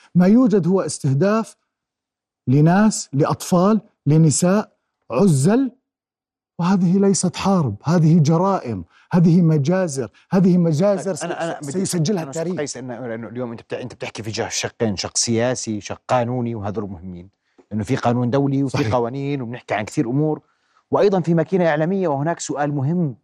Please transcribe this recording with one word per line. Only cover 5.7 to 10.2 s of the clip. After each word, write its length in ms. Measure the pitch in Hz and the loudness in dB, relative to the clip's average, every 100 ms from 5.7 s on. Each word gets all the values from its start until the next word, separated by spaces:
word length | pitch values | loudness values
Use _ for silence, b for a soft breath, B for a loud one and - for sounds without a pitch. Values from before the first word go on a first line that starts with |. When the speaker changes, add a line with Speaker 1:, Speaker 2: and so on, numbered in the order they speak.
| - _ _ _ _ _ _ _ - | -6 _ _ _ _ _ _ _ -4
Speaker 1:
وهذه 400 | 170 196 175 196 | 0 2 2 2
ليست 380 | 196 190 180 - | 2 2 -2 -2
حرب، 400 | 190 190 135 101 | 0 0 0 -4
هذه 340 | - 175 156 170 | 0 2 6 6
جرائم، 680 | 143 165 196 185 123 98 85 b b | 4 2 2 -2 -4 -8 -10 b b
هذه 300 | 175 165 170 | 2 4 6
مجازر، 680 | 165 156 135 185 180 135 113 b | 4 2 0 0 -2 -4 -8 b